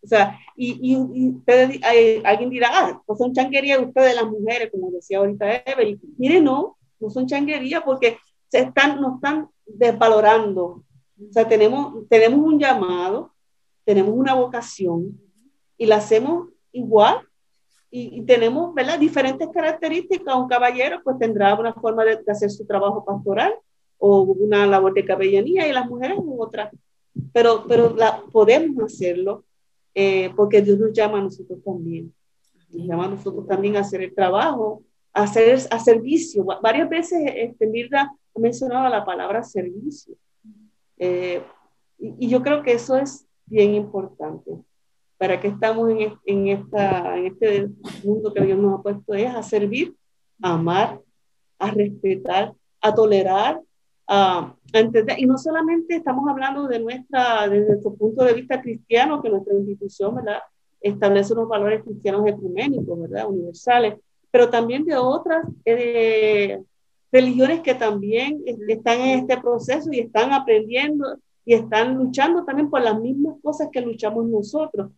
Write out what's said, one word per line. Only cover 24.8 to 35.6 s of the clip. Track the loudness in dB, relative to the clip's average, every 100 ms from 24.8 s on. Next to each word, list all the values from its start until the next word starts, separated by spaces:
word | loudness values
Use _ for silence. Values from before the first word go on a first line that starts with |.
| 4
de | 0 0
capellanía | 0 2 2 2 0 2
y |
las | -2 -4
mujeres | -6 -6 -4
en | -6 -8
otra. | -8 -8 -10 -14 _ _ _ -14 -2
Pero, | 2 4 2 2
pero | 2 2 4
la, | 0 0 0
podemos | 4 6 6 2 -4
hacerlo, | -6 -4 -4 -2 -4 -6 _ _ _ _ _ -2
eh, | 0 0 -2 0
porque | 4 6
Dios | 6 4
nos | 4
llama | 2 0 0
a |
nosotros | -4 -8 -16 -12
también. | -10 -8 -8 -10 -12 _ _ _ _ _ _
Nos | -12 -6
llama | -6 -6
a |
nosotros | -8 -10 -10 -6
también | -2 0 -2
a |
hacer | -4 -6
el | -8
trabajo, | -2 0 2 0 -2 -6 -8 _ _ _
a | -2
hacer, | 0 6 6 6